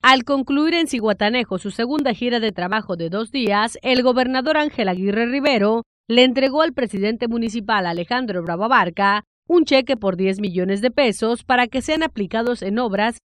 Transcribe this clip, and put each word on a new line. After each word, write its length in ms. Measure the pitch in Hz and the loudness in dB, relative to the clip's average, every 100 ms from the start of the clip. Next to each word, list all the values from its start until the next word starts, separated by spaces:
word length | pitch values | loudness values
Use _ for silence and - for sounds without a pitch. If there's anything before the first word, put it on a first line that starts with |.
Al 200 | 254 262 | 6 4
concluir 500 | 240 277 247 285 311 | 2 -2 0 0 2
en 140 | 339 330 | 0 -2
Zihuatanejo 720 | 247 214 196 208 247 233 185 | -2 -2 0 0 0 -2 -6
su 100 | 202 | -6
segunda 460 | 190 233 294 269 220 | -4 -2 -2 -2 -2
gira 240 | 240 240 | -2 -2
de 120 | 220 | -2
trabajo 440 | 190 180 214 - 170 | -4 -4 -4 -4 -6
de 140 | 165 | -4
dos 200 | 196 220 | -4 -4
días, 460 | 269 220 202 226 - | -2 0 2 0 -4
el 180 | 247 254 | 0 2
gobernador 560 | 247 247 247 262 262 311 | 4 2 0 0 0 0
Ángel 320 | 302 - 202 | 0 0 -2
Aguirre 380 | 180 196 208 233 | 0 0 0 0
Rivero 560 | 277 285 240 202 226 - _ - | 0 2 2 2 0 -4 _ 0
le 160 | 233 | 4
entregó 400 | 254 254 269 285 | 4 4 0 2
al 100 | 320 | 0
presidente 540 | 254 240 196 202 226 240 | 0 -4 -2 -2 -2 -4
municipal 580 | 233 226 226 208 214 175 | -2 -4 -6 -2 0 0
Alejandro 560 | 170 170 247 247 180 | -4 -4 -4 -2 -4
Bravo 220 | 165 170 | -4 -4
Abarca 640 | 220 254 180 165 202 208 - _ _ | 2 2 2 0 0 0 -4 _ _
un 160 | 349 | 2
cheque 340 | 302 269 247 254 | 6 2 2 -2
por 200 | 196 180 | -2 0
diez 220 | 190 190 | -2 0
millones 420 | 208 180 185 196 | -4 -2 -2 0
de 80 | 240 | 0
pesos 540 | 240 254 196 226 240 | 2 0 0 -2 -4
para 240 | - 254 240 | 0 0 2
que 160 | 262 | -2
sean 180 | 277 311 | -2 -2
aplicados 600 | 320 - 190 220 233 240 | -2 -4 -4 -2 -2 -4
en 160 | 196 214 | -4 -2
obras 400 | 247 196 220 233 _ | -2 0 -2 -2 _